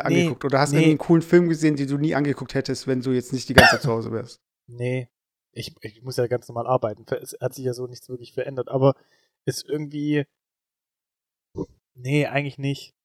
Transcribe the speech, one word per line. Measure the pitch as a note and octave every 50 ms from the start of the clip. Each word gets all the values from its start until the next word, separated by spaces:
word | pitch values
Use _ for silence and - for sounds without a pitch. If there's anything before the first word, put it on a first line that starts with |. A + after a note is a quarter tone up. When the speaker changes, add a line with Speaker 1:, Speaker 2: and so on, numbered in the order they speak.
| -
Speaker 1:
nee, |
Speaker 2:
angeguckt? | C#3 C#3 - F3 D#3+ B2 - -
Oder | C3+ C3+ C3
hast | D3 C#3+
du | C#3+
Speaker 1:
nee. | D#3
Speaker 2:
irgendwie | D#3+ D#3
einen | D3+ -
coolen | - - E3+ E3
Film | E3 - F3 F3 F3 E3+
gesehen, | E3 D3+ D#3 D#3 D3+
den | C#3 C#3 C3+
du | C#3+ C#3+
nie | D3+ D#3+ D3+
angeguckt | C3+ D3 C#3+ C3 - C3+ - -
hättest, | C#3 B2+ - C3 - -
wenn | C3 C3 B2+
du | A#2+ C3
jetzt | B2+ B2 B2 -
nicht | C3+ B2 - -
die | A#2+
ganze | - - - -
Zeit | -
zu | - C3
Hause | A2+ A2+ A2+ A2+
wärst? | A2+ A2 A#2 - - - _
Speaker 1:
<laughs> | _ _ _ _ -
Nee, | A#2+ A#2+ B2 B2 B2+ C3 A#2+ - _ _ _ _ _ _ _ _
ich, | _ - - - - _
ich | - G#2+ G#2+ _
muss | B2 C3 B2+
ja | - B2
ganz | A2+ B2 A#2 - -
normal | A#2 A#2 A2+
arbeiten. | A#2+ B2+ B2+ - G#2+ G#2 A#2 A2 - C3+ A#2+
Es | B2+ - - -
hat | C3 B2+ C3
sich | C#3+ B2+
ja | B2+
so | A#2+ B2 B2+
nichts | B2 B2 - - -
wirklich | B2+ B2 A#2+ -
verändert, | _ B2+ B2+ C#3 C#3 B2+ A#2+ -
aber | C#3 C3 C3+ C#3 - - _ _ _ _ _ _ _ _ _
ist | C3+ B2+ - -
irgendwie, | - C#3+ D3+ D3+ C#3+ D3 D3 D3 D3 D3 D3 C#3 - _ _ _ _ _ _ _ _ _ _ _ _ _ _ _ _ _ _ _ _ _ _ _ _ _ F#2+ - - _ _ _ _ _
nee, | B2+ B2 C3 C#3+ D3 C#3
eigentlich | - B2+ C#3 C#3+ C#3 - -
nicht. | C#3 C#3 C#3 - - - _ _ _